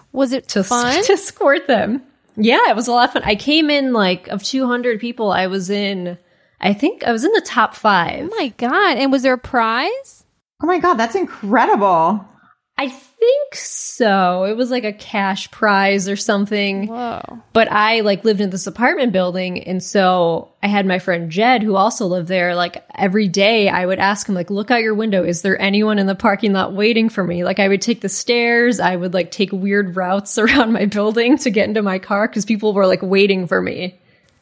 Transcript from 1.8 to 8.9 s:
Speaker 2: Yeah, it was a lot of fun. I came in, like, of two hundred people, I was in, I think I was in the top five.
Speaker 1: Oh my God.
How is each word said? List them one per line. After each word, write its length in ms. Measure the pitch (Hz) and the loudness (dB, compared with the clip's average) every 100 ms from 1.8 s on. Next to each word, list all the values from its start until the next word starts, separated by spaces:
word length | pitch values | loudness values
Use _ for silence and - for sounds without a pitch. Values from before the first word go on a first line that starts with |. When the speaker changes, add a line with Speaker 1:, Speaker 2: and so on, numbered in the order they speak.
| 202 262 - _ _ - | 0 -4 -8 _ _ 0
Speaker 2:
Yeah, 320 | 220 311 453 | 2 4 4
it 60 | 214 | 2
was 120 | 247 | 0
a 40 | |
lot 160 | 240 269 | 2 2
of 40 | |
fun. 100 | - - | 0 -2
I 80 | |
came 380 | 208 - 311 302 | -2 2 2 2
in, 200 | 294 269 | 2 0
like, 360 | 233 190 185 - | 2 0 0 -6
of 160 | 196 | -8
two 240 | - 269 254 | -4 -2 -2
hundred 320 | 240 240 220 | -2 -2 -4
people, 320 | 240 240 214 | -6 -4 -2
I 160 | 180 185 | 0 -2
was 220 | 196 180 | -4 -4
in, 460 | 202 196 196 175 175 _ _ _ - | -4 -4 -4 -8 -12 _ _ _ -8
I 120 | 190 | -4
think 320 | 202 311 - - | -2 -4 -2 -4
I 60 | |
was 100 | 226 302 | -2 0
in 60 | |
the 100 | 427 | -2
top 320 | - 247 220 - | -2 0 -2 0
five. 540 | 214 190 170 - 330 | 0 2 0 -6 -8
Speaker 1:
Oh 40 | 453 | -6
my 120 | 285 - | -6 -6
God. 400 | 240 339 392 | -2 0 0